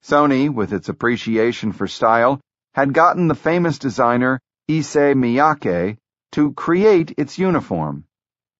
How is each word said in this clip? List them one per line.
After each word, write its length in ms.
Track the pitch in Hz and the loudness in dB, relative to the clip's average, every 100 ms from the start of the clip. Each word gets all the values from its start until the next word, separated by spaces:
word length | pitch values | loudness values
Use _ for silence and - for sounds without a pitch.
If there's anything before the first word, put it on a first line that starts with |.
Sony, 440 | - 147 147 131 147 | 0 2 2 2 0
with 220 | 123 95 | -2 -4
its 160 | 98 - | -4 -6
appreciation 840 | 80 117 120 - 110 117 113 110 | -4 -2 -2 -2 0 0 -2 -8
for 140 | 92 95 | -6 -8
style, 520 | - 117 117 120 139 _ _ _ - | 0 2 4 2 0 _ _ _ -2
had 180 | 139 | 0
gotten 340 | 139 175 175 170 | 2 2 2 0
the 80 | 139 | 0
famous 440 | 160 175 170 147 | -2 0 -2 -2
designer 600 | 135 107 120 120 127 131 _ _ - | -6 0 0 2 0 -2 _ _ -4
Issey 480 | 156 143 151 143 139 | -4 -2 2 2 2
Miyake 840 | 123 123 151 147 107 87 92 110 _ _ _ | 2 2 2 0 -2 -2 -4 -6 _ _ _
to 200 | - 147 | -2 -2
create 600 | 143 - 175 214 190 156 - | -2 -4 2 4 4 2 -6
its 220 | 147 - | -6 -2
uniform. 680 | 185 160 - 87 76 71 - _ _ _ _ | 0 0 -2 -6 -4 -8 -14 _ _ _ _